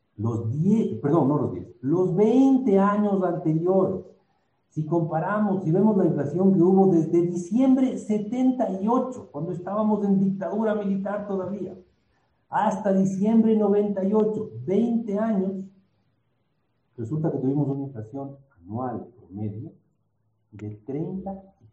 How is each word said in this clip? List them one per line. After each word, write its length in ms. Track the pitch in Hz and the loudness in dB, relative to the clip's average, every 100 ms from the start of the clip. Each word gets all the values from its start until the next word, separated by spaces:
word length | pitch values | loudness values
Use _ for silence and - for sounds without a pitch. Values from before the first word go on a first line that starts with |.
| _ - | _ -6
los 340 | 113 107 110 | -4 -2 -4
diez, 480 | 143 185 220 190 - | -2 2 2 0 -2
perdón, 280 | 139 160 135 | 0 2 2
no 100 | 147 | 2
los 140 | 117 | -2
diez, 160 | 90 - - | -6 -12 -10
los 340 | 131 175 180 175 | -2 0 2 2
veinte 600 | 214 254 269 262 - 196 | 4 6 6 4 4 4
años 440 | 202 208 208 190 | 4 2 0 0
anteriores, 840 | 175 160 160 160 175 190 - - - - _ _ _ _ _ | 0 -2 0 0 2 2 2 -2 -10 -20 _ _ _ _ _
si 160 | - 151 | -8 -2
comparamos, 800 | 170 156 156 180 208 208 - | -2 0 -2 -2 -2 0 -2
si 60 | 156 | 0
vemos 260 | 180 220 196 | 2 4 4
la 80 | 165 | 2
inflación 480 | 147 139 175 190 | 0 -2 2 4
que 80 | 165 | 6
hubo 280 | 180 190 185 | 6 6 6
desde 300 | 165 151 170 | 4 4 2
diciembre 760 | 170 175 - 233 269 262 254 196 | 0 -2 -2 2 4 4 2 -2
setenta 720 | - 214 208 247 254 254 196 | -2 -4 -2 0 0 2 -2
y 180 | 190 208 | -2 0
ocho, 400 | 247 - - - | 0 -2 -8 -12
cuando 220 | 143 175 | -10 -8
estábamos 520 | 165 - 208 214 208 | -8 -6 -2 0 0
en 140 | 202 190 | 2 2
dictadura 560 | 190 - - 214 220 | 2 -2 -4 -2 -2
militar 520 | 208 196 196 196 202 196 | -2 -2 -4 -4 -6 -6
todavía, 480 | 185 180 - - - - _ _ _ _ _ _ | -6 -6 -8 -10 -14 -20 _ _ _ _ _ _
hasta 440 | 170 208 196 202 | -2 -2 -2 0
diciembre 600 | 190 180 190 214 226 220 214 | 0 0 0 2 4 4 4
noventa 440 | 202 208 208 196 | 4 2 0 -2
y 100 | 196 | 0
ocho, 360 | 214 208 - - 117 | 2 0 -2 -8 -10
veinte 540 | 127 208 240 226 202 202 | -2 0 2 0 -2 -2
años, 340 | 226 202 190 190 - _ _ _ _ _ _ _ _ _ _ _ _ - | -2 -2 -2 -6 -10 _ _ _ _ _ _ _ _ _ _ _ _ -12
resulta 340 | 110 156 160 | -6 -2 -2
que 80 | - | -2
tuvimos 300 | 131 147 135 | -2 0 -2
una 160 | 139 | -4
inflación 520 | 135 110 107 139 139 - _ _ | -8 -10 -12 -12 -12 -14 _ _
anual 480 | 87 117 127 104 - - | -12 -8 -6 -8 -12 -20
promedio 540 | - 95 107 104 160 - _ _ _ _ _ _ _ | -16 -10 -8 -8 -14 -18 _ _ _ _ _ _ _
de 180 | 107 107 - - | -16 -14 -14 -10
treinta 560 | 139 175 190 190 196 - _ | -8 -8 -8 -10 -12 -16 _
y 60 | _ | _